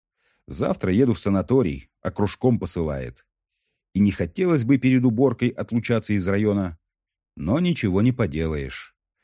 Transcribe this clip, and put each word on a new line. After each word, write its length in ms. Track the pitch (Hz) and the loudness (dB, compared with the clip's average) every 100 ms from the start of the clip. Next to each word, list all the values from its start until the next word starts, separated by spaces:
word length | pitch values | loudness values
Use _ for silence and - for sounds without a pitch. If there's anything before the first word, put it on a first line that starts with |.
| _ _ _ _ - | _ _ _ _ -12
Завтра 440 | 69 - - 95 | -4 -2 -2 0
еду 200 | 95 131 | 2 2
в 60 | - | 0
санаторий, 680 | 101 98 87 131 92 65 - _ | 0 -2 2 0 0 -4 -12 _
а 100 | 82 | -8
кружком 480 | - 101 - 131 110 | -4 -4 0 0 0
посылает. 680 | 85 87 78 69 62 - _ _ _ _ _ _ _ | -2 -6 -4 -6 -10 -14 _ _ _ _ _ _ _
И 60 | 95 | 2
не 120 | 101 | 2
хотелось 520 | - 85 - 180 156 | 2 -4 -2 0 2
бы 140 | 117 139 | 2 2
перед 260 | 135 127 | 4 4
уборкой 460 | 127 110 135 - 120 | 2 4 2 2 -2
отлучаться 640 | - 101 117 - 113 - | -2 -4 -4 0 -2 0
из 140 | 104 90 | -2 0
района, 500 | 98 107 101 92 85 _ _ _ _ _ - | 0 2 0 -2 -8 _ _ _ _ _ -8
но 240 | 73 143 | -2 0
ничего 420 | 180 165 101 92 | 0 0 0 2
не 100 | 120 | 2
поделаешь. 840 | 123 98 76 80 76 67 - - _ _ _ | 2 -2 -2 -2 -4 -6 -12 -18 _ _ _